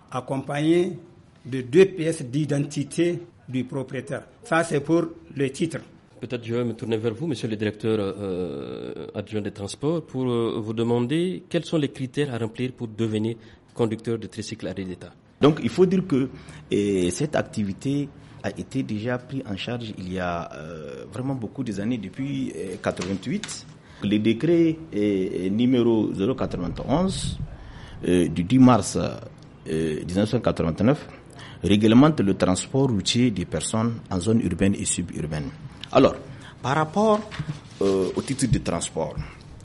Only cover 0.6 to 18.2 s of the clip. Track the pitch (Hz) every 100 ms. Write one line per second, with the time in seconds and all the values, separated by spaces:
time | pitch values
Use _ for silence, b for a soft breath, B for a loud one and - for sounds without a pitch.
0.6 | 156 175 180 156 - - - - 117 131
1.6 | 120 156 190 - 156 160 127 139 147 143
2.6 | 143 147 139 - 175 175 - _ - 127
3.6 | - 139 127 131 123 123 - - - 160
4.6 | 165 147 139 165 170 - - 135 135 -
5.6 | 170 123 - - _ - 117 123 110 120
6.6 | 120 110 113 110 117 107 165 120 113 107
7.6 | 107 - 113 110 98 95 101 90 87 71
8.6 | 62 60 60 - 76 104 98 107 101 101
9.6 | 98 - 143 170 151 131 127 117 113 -
10.6 | 107 113 117 120 120 156 180 - - 170
11.6 | - 165 139 - 127 - 127 117 110 113
12.6 | 123 - 117 107 113 107 110 113 B B
13.6 | _ - 117 110 - 113 98 - 101 110
14.6 | 90 95 92 90 87 - _ - 147 151
15.6 | 113 - 185 190 - 131 131 B B B
16.6 | - 101 101 95 90 - 151 - 107 -
17.6 | 98 95 135 143 143 -